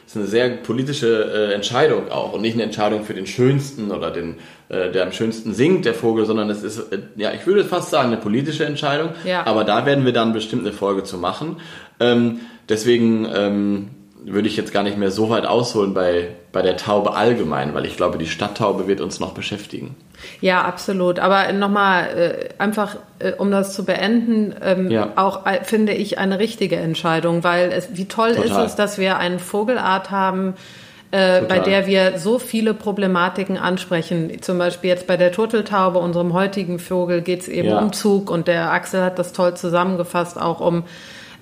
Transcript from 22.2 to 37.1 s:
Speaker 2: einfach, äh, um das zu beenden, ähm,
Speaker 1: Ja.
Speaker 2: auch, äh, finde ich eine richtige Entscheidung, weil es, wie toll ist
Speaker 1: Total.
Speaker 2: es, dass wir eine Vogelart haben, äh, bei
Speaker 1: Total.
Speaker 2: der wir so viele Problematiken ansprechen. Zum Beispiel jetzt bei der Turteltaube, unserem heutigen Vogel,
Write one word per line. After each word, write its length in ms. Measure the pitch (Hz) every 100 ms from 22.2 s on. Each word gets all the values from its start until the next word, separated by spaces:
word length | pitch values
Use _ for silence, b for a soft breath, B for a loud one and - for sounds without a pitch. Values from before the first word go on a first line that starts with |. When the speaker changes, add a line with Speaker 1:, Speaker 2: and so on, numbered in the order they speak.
| 170 - - -
Speaker 2:
einfach, 400 | 202 214 202 - - -
äh, 140 | 185
um 180 | - 202
das 240 | 196 196
zu 100 | -
beenden, 720 | 190 175 196 233 233 220 208 -
ähm, 300 | 190 185 185
Speaker 1:
Ja. 160 | 113 - -
Speaker 2:
auch, 280 | 190 -
äh, 200 | - 196
finde 280 | - 214 208
ich 240 | - 202 -
eine 200 | 190 190
richtige 380 | 220 - 190 170
Entscheidung, 640 | 165 160 170 160 170 170
weil 300 | 175 175 180
es, 240 | - - 180
wie 80 | 190
toll 220 | - 226
ist 120 | 226
Speaker 1:
Total. 220 | 220 202
Speaker 2:
es, 120 | 185 -
dass 200 | 202 202
wir 200 | 190 180
eine 240 | 175 180
Vogelart 720 | - 202 214 233 185 190 190
haben, 420 | 196 190 185 190 185 B B B B B
äh, 300 | 196 185 185
bei 160 | 180 185
Speaker 1:
Total. 40 |
Speaker 2:
der 220 | 185 196 185
wir 300 | 190 185 185
so 180 | 190 247
viele 360 | - 226 220
Problematiken 840 | 214 214 202 190 175 180 190 196 190
ansprechen. 840 | 180 185 - 170 160 170 160 -
Zum 160 | - 180
Beispiel 340 | 175 175 185
jetzt 180 | 175 185
bei 80 | 175
der 160 | 180
Turteltaube, 640 | 180 226 233 214 202 185 180
unserem 340 | 175 170 175
heutigen 460 | 175 196 196 175 175
Vogel, 440 | - 180 175